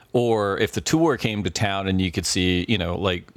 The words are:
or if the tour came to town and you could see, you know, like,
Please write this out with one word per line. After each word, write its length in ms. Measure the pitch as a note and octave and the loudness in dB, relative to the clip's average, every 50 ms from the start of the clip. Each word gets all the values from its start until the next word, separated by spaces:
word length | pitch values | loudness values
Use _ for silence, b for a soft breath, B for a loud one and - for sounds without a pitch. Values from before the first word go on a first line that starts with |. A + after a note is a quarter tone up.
| B B - | B B 0
or 460 | B2+ A#2+ A#2+ A2+ A2 G2+ G2+ F#2+ - | 0 2 2 2 2 2 0 0 0
if 140 | A2 G2+ - | 0 -2 -2
the 80 | - | -4
tour 360 | - - - D#3+ E3 E3 C#3 A#2 | -4 0 2 2 4 2 2 2
came 260 | - A#2 G#2+ G#2 G2 | 0 -2 -2 -2 -4
to 60 | F#2 | -4
town 380 | E2 - A#2 G2+ G2 G2 G2 F#2+ | -2 -2 -2 -2 -2 -2 0 0
and 120 | F#2+ F#2+ | 2 2
you 120 | F#2 F#2 | 2 0
could 160 | E2 - F2+ - | 0 -2 -4 -2
see, 360 | - G2 F2+ F2+ F2+ F2+ F2+ - | 0 0 2 2 2 0 0 0
you 100 | A2+ G2+ | 0 0
know, 180 | F2 E2+ F2 | 0 -2 -2
like, 360 | F2 F#2 G2 F2+ F2+ F#2 - - | -2 -2 -2 -2 -2 -6 -12 -12